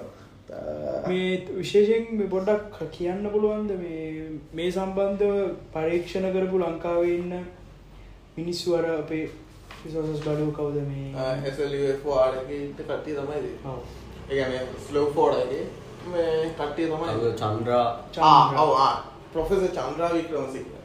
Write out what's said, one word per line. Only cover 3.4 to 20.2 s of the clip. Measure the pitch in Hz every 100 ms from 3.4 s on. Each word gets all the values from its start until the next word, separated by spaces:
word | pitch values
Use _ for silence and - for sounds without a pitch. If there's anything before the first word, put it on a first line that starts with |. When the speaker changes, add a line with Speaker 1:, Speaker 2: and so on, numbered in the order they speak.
| 208 214 208
Speaker 2:
මේ, | 190 170 160 156 156 156 151 139
මේ | 160 175
සම්බන්ධව | 185 190 190 196 202 208 202 190 - -
පරීක්ෂණ | 160 160 175 175 196 190
කරපු | 185 190 185
ලංකාවේ | 170 165 175 170 175 175
ඉන්න | 180 180 180 - - - - - - - -
මිනිස්සු | - 170 175 - 170
අර | 165
අපේ | 160 151 160 151 - - - - -
රිසෝසස් | 165 160 156 156
බඩුව | 151 151 151
කවුද | 147 147 143
මේ? | 139 135 139 139
Speaker 1:
ආ, | 131 135 139
එස් | 135
එල් | 143
යූ | 139 139
එෆ් | 135 147
ආර් | 139 131 131
එකේ | 135 143
ඉන්න | 143 143
කට්ටිය | 143 135 151 143
තමයි | 139 147
ඉතින්. | 123 120 143
Speaker 2:
ඔව්. | 127 120 - - - -
Speaker 1:
ඒ | 139
කියන්නේ | 131 127 127 127
ස්ලෝ | - 143 147
ෆෝඩ් | 151 151 -
එකේ | 127 143 180 - - - 170
මේ | 175 165 160 160
කට්ටිය | 160 147 147 165
තමයි. | 156 165
Speaker 3:
කවුද? | 110 117 110
චන්ද්‍රා? | 110 107 113 120
Speaker 1:
ආ, | 117 - -
Speaker 2:
චන්ද්‍රා. | - 156 143 135 139
Speaker 1:
ඔව්, | 156 135
ආ. | 135 - - - -
ප්‍රොෆෙසර් | 165 160 190 185
චන්ද්‍රා | 147 131 147 170
වික්‍රමසිංහ. | 170